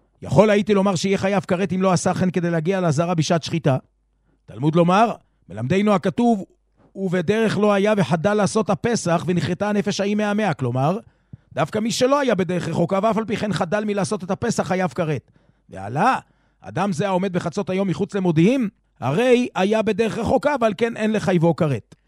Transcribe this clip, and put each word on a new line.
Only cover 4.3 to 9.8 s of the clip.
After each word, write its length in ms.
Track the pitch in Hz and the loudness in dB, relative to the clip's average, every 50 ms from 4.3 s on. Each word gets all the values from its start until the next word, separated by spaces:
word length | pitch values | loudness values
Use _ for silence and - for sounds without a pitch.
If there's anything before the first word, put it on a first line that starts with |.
| _ _ _ | _ _ _
תלמוד 300 | - - 107 135 160 151 | -18 -10 -4 -2 2 2
לומר, 380 | 175 170 170 180 202 233 220 - - _ _ _ _ _ - | 4 4 4 4 4 4 2 0 -6 _ _ _ _ _ -14
מלמדנו 460 | 90 107 120 127 180 196 208 214 202 | -10 -8 -4 -2 0 2 2 2 2
הכתוב, 500 | 180 - 190 - - 240 240 233 196 175 - _ _ _ _ _ _ _ _ - | 2 0 -2 0 2 2 2 2 0 -4 -10 _ _ _ _ _ _ _ _ -10
"ובדרך 640 | 196 190 185 175 185 170 147 208 220 226 202 165 185 | -8 -4 -2 -2 -2 0 0 0 2 0 0 2 2
לא 140 | 208 208 | 2 4
היה 220 | 202 196 196 214 214 | 4 4 2 2 2
וחדל 380 | 202 160 - 180 165 147 202 214 | 2 2 2 0 0 2 2 2
לעשות 360 | 214 202 175 - 220 214 - | 2 2 2 0 0 0 0
הפסח, 540 | 196 - - 233 233 - - 175 165 156 127 | -2 -2 0 -2 -2 -2 0 0 0 0 0
ונחרתה 420 | 151 180 170 143 151 175 - 196 208 | -2 -2 -2 -2 -4 -4 -2 -2 0
הנפש 320 | 208 208 | 0 0